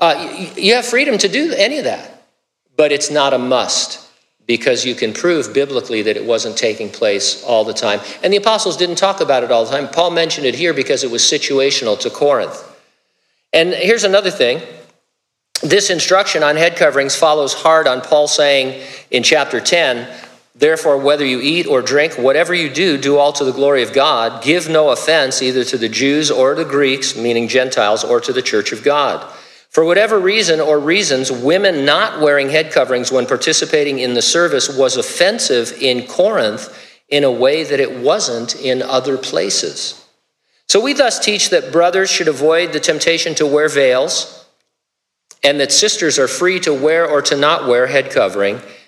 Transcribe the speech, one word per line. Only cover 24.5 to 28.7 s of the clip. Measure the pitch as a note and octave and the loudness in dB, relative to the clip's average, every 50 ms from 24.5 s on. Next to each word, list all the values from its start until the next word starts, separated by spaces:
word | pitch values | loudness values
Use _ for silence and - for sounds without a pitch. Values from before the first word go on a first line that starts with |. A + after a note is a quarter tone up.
| E3 F3+ E3 | 0 0 0
no | D#3 D#3+ D#3 D3+ C#3+ | 0 2 2 4 4
offense | A#2+ - - D#3 D#3+ D#3 C3+ C3 C3 - | 2 0 0 2 2 2 2 0 -2 -2
either | C3+ B2+ B2+ B2+ A#2+ | -2 0 0 0 -2
to | - - | -2 -2
the | A#2 A2+ | -4 -4
Jews | A2 A2 A2 C3 C#3 C#3+ D3+ D#3 D3 | -4 -2 0 0 2 2 2 0 0
or | A#2+ B2 B2+ C3+ D3 | 2 2 2 2 2
the | D#3+ E3 | 0 -4
Greeks," | C#3+ C#3 C#3+ C#3+ C3 C3+ C3+ - - - | -2 0 0 2 0 0 -2 -4 -6 -6
meaning | G#2 A#2 A#2+ A#2 A#2 A#2 | -4 -2 -2 0 -2 -2
Gentiles, | G#2+ A#2+ B2+ B2+ B2+ - B2 G#2+ G2+ G#2+ A2 A2+ | 0 0 0 0 0 0 0 2 2 0 0 0
"or | G#2+ A#2+ A#2 | 0 0 0
to | A#2 - A#2+ | 0 -2 -4
the | B2+ | -4
church | B2+ - - G#2+ G2 - | -2 0 -2 -2 -2 -2